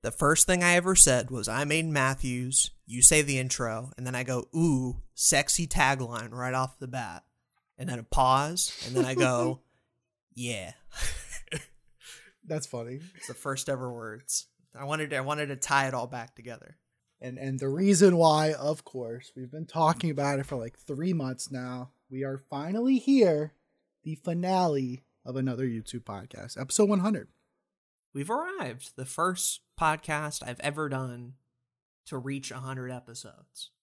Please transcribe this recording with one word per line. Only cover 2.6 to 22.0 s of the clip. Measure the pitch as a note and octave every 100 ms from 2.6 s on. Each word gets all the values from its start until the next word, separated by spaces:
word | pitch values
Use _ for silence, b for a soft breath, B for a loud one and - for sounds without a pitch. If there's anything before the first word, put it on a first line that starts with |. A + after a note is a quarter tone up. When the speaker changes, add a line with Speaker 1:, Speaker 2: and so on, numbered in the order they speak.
| - - -
Speaker 1:
you | A#2+
say | - D#3
the | C#3+ C3+
intro, | B2+ - A#2+ A2+ C3 -
and | B2+
then |
I | B2+
go, | B2+ B2+ - D#3+
"Ooh, | E3 C3 B2+ B2 -
sexy | - - C#3+ - - E3
tagline," | F#3 C3+ C3+ A#2+ A#2 A2+
right | A#2+ B2+
off | B2+ C3 -
the | C3
bat. | B2+ A2 E2+ _ _ _ _ _ _
And | F3+
then | B2
a |
pause, | A2 - C3 C3 D3 F3 - - -
and | B2+
then |
I | -
go, | - - A#2+ A#2+ - _ _ _ _
Speaker 2:
<laughs> | _ _ _
Speaker 1:
"Yeah." | - A#2+ G#2+ F2+ - - B B B B B -
<laughs> | - - _ _ _ - - - _ D#3+
Speaker 2:
That's | D#3 C#3+
funny. | B2 A#2 C3+ F3 -
Speaker 1:
It's | -
the |
first | B2 C#3+ C3+ -
ever | C3+ B2+
words. | A#2+ A2+ A2 - - - _ _
I | A#2
wanted | C#3 D#3 D3+
to, | C#3+
I |
wanted | C3+ D3+ C#3+
to | C3+
tie | - C#3+ C3+
it |
all | B2+ A#2+
back | B2 A2+
together. | - A#2 A#2 - - _ _ _ _
Speaker 2:
And, | B2+ B2+
and | C3+ C3+
the | C3+
reason | D3 G3 F#3 G3 F3
why, | E3 D3+ D#3
of | D3+ C#3+ D#3
course, | - C3 A#2 A#2+ - -
we've | B2+
been | D#3 E3
talking | D#3+ D#3+ E3 E3+
about | C#3+ C#3+ C#3
it | C3+
for, | C3+
like, | A#2 -
three | - C#3 F3
months | E3 C3 B2+ -
now. | C3 B2+ B2+ B2+ _